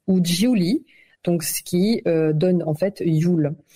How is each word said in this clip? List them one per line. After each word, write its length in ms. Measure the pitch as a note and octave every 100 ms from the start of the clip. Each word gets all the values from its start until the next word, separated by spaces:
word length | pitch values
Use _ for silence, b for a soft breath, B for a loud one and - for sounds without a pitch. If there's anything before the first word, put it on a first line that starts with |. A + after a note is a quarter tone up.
| -
ou 180 | F#3
Juli, 640 | E3+ F3 A#3+ A#3 E3+ C#4 b b b b
donc 180 | - E3+
ce 200 | - -
qui, 380 | - F3+ G3+ A#3 -
euh, 260 | E3 D#3+
donne 300 | D#3 F3+ F3+
en 120 | D#3+
fait 280 | D3+ G3 G3
Yule. 500 | E3+ D#3 E3+ E3+ D3 D#3+ B